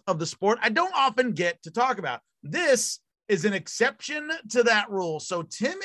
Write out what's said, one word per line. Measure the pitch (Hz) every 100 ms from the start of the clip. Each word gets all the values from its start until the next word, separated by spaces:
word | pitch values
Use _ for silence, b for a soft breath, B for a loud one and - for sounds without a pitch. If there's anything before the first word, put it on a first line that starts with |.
| -
of | 165
the | 160
sport, | - 196 240
I | 233
don't | 226 370
often | 370 269 254 247
get | 165 175 170
to | 165
talk | 220 262 208
about. | 147 117 _ _
This | 143 294 320 247 - - _ _ -
is | 190
an | 208
exception | 196 - - 247 - - 302 302 320 208
to | 247
that | 233 214 208
rule. | 196 170 151
So | - 175
Tim | 165 - 247 381